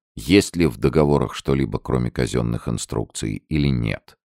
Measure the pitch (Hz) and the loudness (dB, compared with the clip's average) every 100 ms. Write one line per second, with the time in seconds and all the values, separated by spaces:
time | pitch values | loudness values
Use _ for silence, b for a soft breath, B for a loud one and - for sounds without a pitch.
0 | _ - - 101 - 87 80 53 69 78 | _ -8 4 4 4 2 0 2 0 2
1 | 73 69 60 - - 67 58 - - 64 | 4 2 0 -6 -2 0 0 -4 -2 -2
2 | 58 - 60 62 57 57 62 57 - 57 | -2 -2 -2 -2 -2 -4 -4 -6 -4 -6
3 | 53 - 55 50 - 76 71 62 55 50 | -6 -6 -6 -6 -4 0 2 0 -2 -6
4 | _ _ | _ _